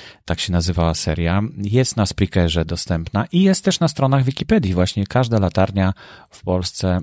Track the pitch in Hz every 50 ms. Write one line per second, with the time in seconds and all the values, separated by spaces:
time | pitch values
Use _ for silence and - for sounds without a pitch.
0 | - - - _ _ - 82 - - - 87 87 82 90 85 87 85 82 80 -
1 | - - 78 82 85 82 90 101 107 110 - 98 101 101 107 127 131 - - 113
2 | 101 - - - 101 90 - 95 87 82 80 85 80 80 85 85 - - 90 82
3 | 82 - - 101 120 - - 175 190 190 190 - - 196 175 - 175 151 - -
4 | 139 131 135 139 127 131 135 - - - 220 214 123 92 92 90 90 - - 104
5 | 98 - - 123 131 117 117 107 98 92 - 95 92 - 98 98 92 92 92 -
6 | - - - - - _ - - - 92 90 92 90 - - - - 92 90 90